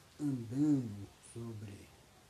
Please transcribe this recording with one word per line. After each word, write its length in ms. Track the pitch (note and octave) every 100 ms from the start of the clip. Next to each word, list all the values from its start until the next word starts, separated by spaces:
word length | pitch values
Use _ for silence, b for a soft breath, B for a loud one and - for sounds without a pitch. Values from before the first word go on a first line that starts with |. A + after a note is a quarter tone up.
| - -
andando 880 | D3 B2+ A2 C3 D3+ C#3 A2+ G2+ G2 - -
sobre 560 | A#2 A#2 G#2+ G#2 G2 - - - -